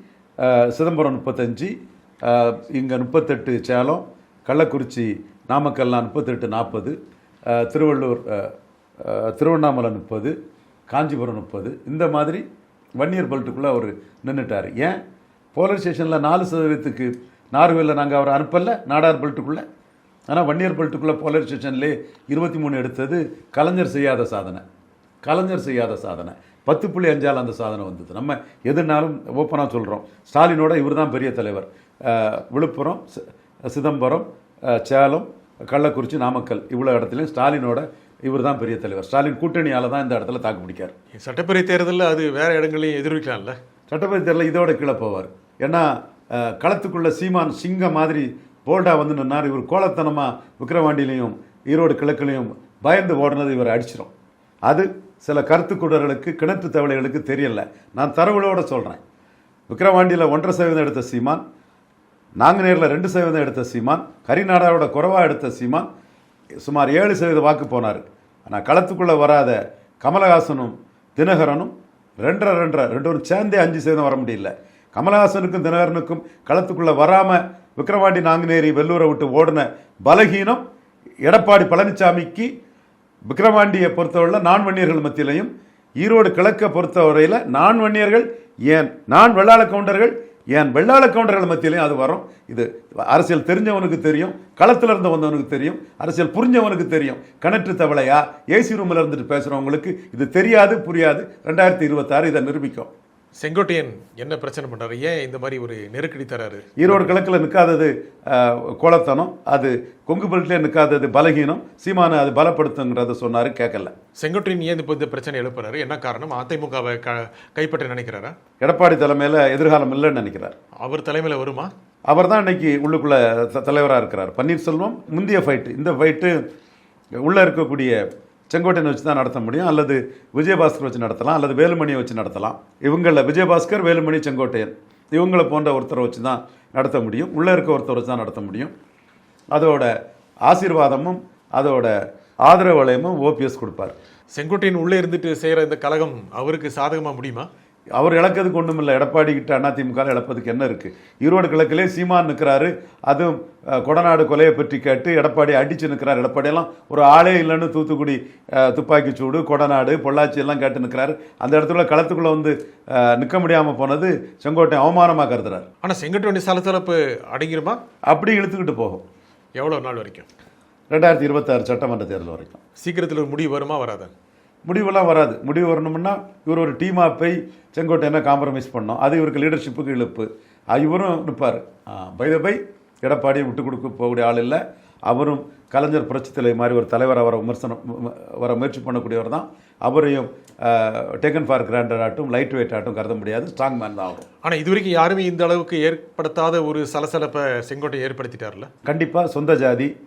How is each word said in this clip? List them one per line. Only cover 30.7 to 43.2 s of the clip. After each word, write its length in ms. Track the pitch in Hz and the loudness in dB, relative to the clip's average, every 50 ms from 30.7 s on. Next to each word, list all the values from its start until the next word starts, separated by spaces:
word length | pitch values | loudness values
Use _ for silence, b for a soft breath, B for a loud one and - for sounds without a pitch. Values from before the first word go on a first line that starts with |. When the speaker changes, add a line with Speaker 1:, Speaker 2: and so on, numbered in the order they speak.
| 170 151 | 2 0
Speaker 1:
இவர்தான் 340 | 139 143 143 147 156 147 | 0 -2 0 -2 -2 -2
பெரிய 200 | 131 127 131 127 | -2 -4 -4 -4
தலைவர். 360 | 117 127 107 104 101 98 95 - b b b b b _ - | -4 -4 -6 -6 -6 -8 -10 -12 b b b b b _ -4
அஹ், 400 | 120 117 113 110 107 - - - - | -2 -2 0 0 -2 -2 -4 -8 -6
விழுப்புரம், 540 | 120 139 160 - - 139 143 160 180 - - | -4 -4 -2 -2 -4 -6 -6 -6 -6 -8 -12
சி-, 180 | - - - - - - b b b b _ - | -18 -18 -20 -20 -20 -20 b b b b _ -12
சிதம்பரம், 600 | 127 - 147 131 147 143 135 127 127 151 175 - - - - _ _ _ _ - | -10 -8 -4 -2 -2 -2 0 0 0 0 -2 -4 -6 -16 -20 _ _ _ _ -2
அஹ், 180 | 131 120 - | -2 -2 -2
சேலம், 460 | - - 135 135 139 135 147 175 - - - - _ _ _ _ 120 | 0 2 4 4 4 4 2 0 -4 -8 -18 -20 _ _ _ _ -12
கள்ளக்குறிச்சி, 520 | - 131 143 151 147 - 135 123 127 151 147 | -4 -2 0 0 0 0 -2 -6 -6 -4 -4
நாமக்கல், 480 | 123 127 127 123 120 - 113 101 - - | -2 -2 -2 -4 -6 -6 -8 -8 -8 -8
இவ்வளவு 300 | 131 120 135 131 123 117 | -6 -4 0 2 2 0
இடத்துலயும் 300 | 113 - 120 135 160 156 - | 0 -2 -6 -6 -6 -6 -2
ஸ்டாலினோட 540 | 127 131 139 147 143 127 120 120 131 156 156 B B B B B B | 0 0 0 0 0 -2 -4 -4 -4 -6 -8 B B B B B B
இவர்தான் 360 | - 131 131 131 120 143 135 117 | -8 -4 -4 -2 0 -2 -2 -2
பெரிய 200 | 113 110 113 - | -4 -6 -6 -6
தலைவர். 260 | - 101 98 95 92 | -8 -8 -8 -8 -8
ஸ்டாலின் 340 | - - 139 143 151 139 - | -2 0 0 0 0 -2 -4
கூட்டணியால 500 | 170 160 165 170 160 147 131 123 127 120 | -6 -4 -2 -2 -2 -2 -2 -2 -2 -2
தான் 120 | 135 143 | -4 -4
இந்த 180 | 135 123 123 113 | -4 -2 -4 -4
இடத்துல 200 | - - 127 123 | -4 -6 -8 -6
தாக்கு 220 | 123 110 107 90 | -6 -6 -6 -6
பிடிக்காரு. 320 | 90 92 90 - 92 87 - - _ _ - 107 - | -10 -16 -14 -12 -14 -14 -14 -18 _ _ -20 -18 -14
Speaker 2:
சட்டப்பேரவை 380 | 135 120 165 175 170 190 185 180 | -12 -8 -8 -4 0 0 0 2
தேர்தல்ல 380 | 185 180 175 175 175 180 180 | 2 2 0 0 0 0 0
அது 300 | 180 165 160 156 156 151 | 2 2 2 0 0 -2
வேற 220 | 135 139 156 170 165 | -2 0 0 0 0
இடங்களையும் 500 | 156 156 156 156 156 156 156 151 143 139 | 0 0 -2 -2 -2 -4 -2 -4 -4 -4
எதிர்விக்கலாம்ல? 500 | 156 156 156 | -4 -4 -4